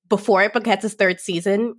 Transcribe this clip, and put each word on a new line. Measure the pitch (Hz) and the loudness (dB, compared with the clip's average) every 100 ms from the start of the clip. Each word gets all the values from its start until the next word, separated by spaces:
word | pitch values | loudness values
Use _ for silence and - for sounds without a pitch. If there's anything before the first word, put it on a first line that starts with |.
| _ | _
before | 202 202 190 | -2 2 2
it | 202 233 | 2 0
gets | 220 202 | 0 -2
its | 220 - | -2 0
third | 190 180 | 0 0
season, | - 170 196 202 233 | -4 -2 0 0 -2